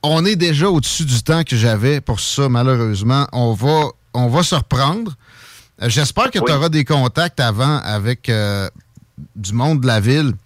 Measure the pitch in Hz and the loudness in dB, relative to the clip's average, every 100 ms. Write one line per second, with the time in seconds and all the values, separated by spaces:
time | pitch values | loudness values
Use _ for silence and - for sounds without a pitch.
0 | 147 160 180 208 170 147 185 170 - - | 2 2 2 2 0 2 2 2 0 -4
1 | 156 123 - 160 160 120 113 107 120 147 | 0 -2 2 0 2 2 2 2 0 0
2 | 135 110 - - 139 120 127 127 113 104 | -2 -6 -4 -2 0 2 2 0 0 0
3 | 110 135 143 - 120 107 127 156 147 - | 0 0 0 -2 -2 0 0 0 0 -6
4 | _ 123 123 135 175 160 - - 135 185 | _ -2 0 2 0 0 0 0 0 0
5 | 233 139 _ - - - - _ 117 113 | -6 -12 _ -20 -20 -20 -20 _ -2 0
6 | 143 - 254 226 120 147 165 156 135 151 | 0 0 -2 0 0 0 2 0 0 2
7 | 127 113 170 - 123 104 135 147 - 107 | 0 0 -2 0 -2 2 0 0 -2 -4
8 | 101 123 - 110 104 101 98 - _ - | -2 -4 -2 -2 0 -2 -6 -10 _ -20
9 | _ - 73 - 98 110 135 156 127 113 | _ -20 -20 -14 -6 -2 0 2 2 2
10 | 101 139 147 98 | 2 2 0 -4